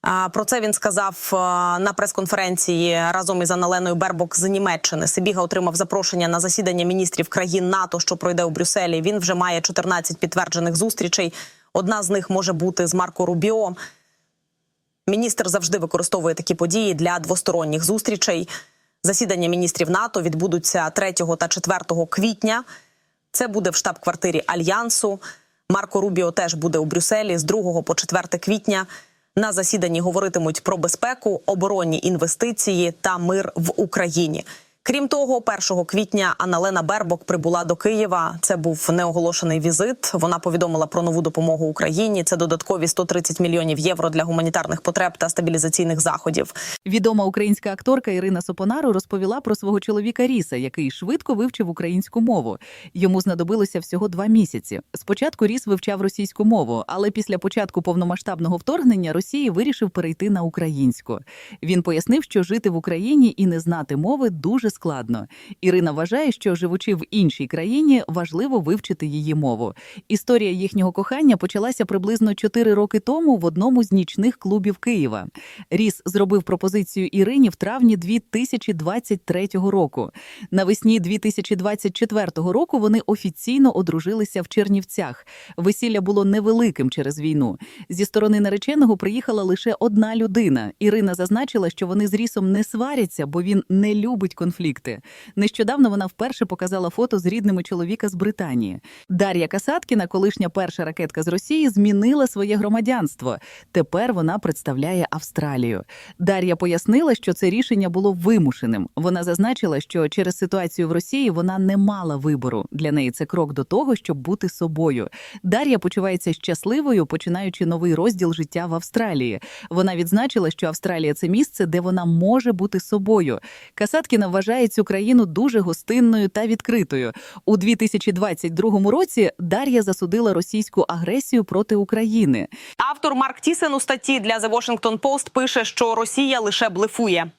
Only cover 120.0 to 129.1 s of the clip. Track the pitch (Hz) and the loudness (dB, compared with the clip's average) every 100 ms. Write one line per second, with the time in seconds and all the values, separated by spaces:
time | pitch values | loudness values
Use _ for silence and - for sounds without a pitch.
120 | 170 196 269 233 165 - 165 156 190 170 | -2 0 0 0 -2 -2 -6 -4 -6 -2
121 | 156 147 170 202 302 - 175 175 180 185 | -2 -2 0 0 0 -2 -2 0 0 -2
122 | 170 165 185 254 240 190 202 185 - 208 | 0 2 4 2 2 0 -2 -2 -2 -2
123 | 196 214 156 113 - - - - 208 311 | 4 2 2 -2 -8 -20 -20 -4 -2 0
124 | 320 233 196 190 196 247 233 - 202 196 | 2 0 2 0 0 2 2 2 0 0
125 | 208 247 196 160 269 226 175 165 - 240 | 4 4 4 2 2 2 0 -4 -2 4
126 | 240 220 196 214 220 220 - 240 175 135 | 4 4 2 0 0 -2 0 0 0 -2
127 | 120 - - - - 214 196 226 220 202 | -2 -6 -18 -6 2 2 4 2 2 0
128 | 214 180 202 165 170 165 220 202 196 269 | 0 0 -2 -2 -4 0 2 4 4 2
129 | 370 | 2